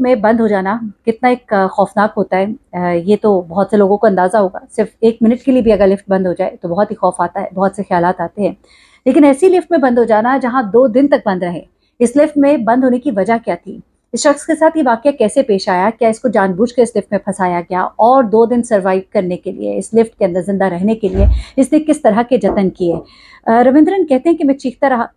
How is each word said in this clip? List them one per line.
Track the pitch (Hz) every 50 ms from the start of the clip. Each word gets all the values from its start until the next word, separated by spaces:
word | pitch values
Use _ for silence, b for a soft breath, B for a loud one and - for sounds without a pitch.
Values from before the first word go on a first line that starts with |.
में | 254 247 254 214
बंद | 196 214 233 226
हो | 226 214
जाना | 208 190 180 180 214 233 233 208 - _ _
कितना | 226 226 - - 247
एक, | 247 247 _ - 214
अ, | 196 190
खौफनाक | 185 - - 196 - - 208 202 214 -
होता | 214 190 - 185
है, | 185 196 214 -
अ, | - _ _ - 180
ये | 180 175 175 170 170 190 208
तो | 202 - 214 202 180 175
बहुत | 160 - 202 196 -
से | -
लोगों | 208 202 185 208
को | 208 233
अंदाज़ा | 214 190 180 180 185 - 220
होगा। | 202 185 - - - -
सिर्फ | - - 208 - - _ 226
एक | 226 226 - 233
मिनट | 220 247 247 -
के | 277 262
लिए | 254 214
भी | 226
अगर | 214 185 202
लिफ्ट | 190 196 196 - -
बंद | 196 190 190
हो | 180 170
जाए | 170 185 - - - -
तो | 170
बहुत | 170 196 208 208
ही | 214
खौफ | - - 185 175 -
आता | 175 170 - 196
है, | 190 - 185
बहुत | 185 196 190 190
से | - 196
ख्यालात | - 190 175 170 175 185 -
आते | 170 170 - 208 202
हैं। | 170 190 - _ b b b b b b b b
लेकिन | 254 269 - -
ऐसी | 285 269 269 370 381
लिफ्ट | 359 359 349 - 349
में | 320
बंद | 254 254 240 247
हो | 233
जाना | 220 220 214 220 240 269 269
जहाँ | 262 247 247 262 247 196
दो | 185 233 262 262
दिन | 208 254 277
तक | 277 285 233 -
बंद | 214 190 180 180
रहे, | 175 175 151 - _ _ _ _ _ _ -
इस | 240 233 240
लिफ्ट | 285 294 302 302 285
में | 277 277 294 294 220
बंद | 220 233 254 262
होने | 254 247 254
की | - 294
वजह | 214 196 185 214 226 233
क्या | - - 170
थी, | 175 _ 190 - - - _ _ _ _ _ -
इस | 226 -
शख्स | 302 285 285 -
के | - 320
साथ | 311 311 320 320
ये | 320 277
वाक़या | 262 226 226 - 285 285
कैसे | - 226 202 - 277 269
पेश | - 196 190 - 208
आया, | 185 180 185 214
क्या | 226 - 233 220
इसको | 220 - - 247
जानबूझ | 190 214 190 190 180 175 233 240 -
के | - 240
इस | 233 -
लिफ्ट | 208 196 - 208
में | 196 -
फंसाया | 208 190 - 190 180 180 175
गया | 170 - 185 180 185
और | - - - 214 233 262 269 254
दो | 202 202 220 233
दिन | 220 247 240 226
survive | - 226 196 180 196 190 190 190 _ -
करने | 208 190 175 180
के | 175 - 185 190
लिए, | - 208 - 101
इस | 104 196 - -
लिफ्ट | 226 226 226 - -
के | 208
अंदर | 185 175 185 170
जिंदा | 202 202 185 190 190
रहने | 175 170 185 214 226
के | 226 - 185
लिए | 185 196 196 - B B B B B 269
इसने | 269 - 302 311
किस | 311 320 311 311 -
तरह | 226 202 226 240
के | 240 262 226
जतन | 202 190 180 202 196 180
किए। | - - 185 170 165 165 - b b b b b b b b -
अ, | 226 233
रविंद्रन | 240 262 254 302 302 330 392 392 359
कहते | - 262 254 - 339
हैं | 339 320
कि | 330
मैं | 269 269
चीखता | 277 - 254 - _ 294 277
रहा, | 254 226 233 - _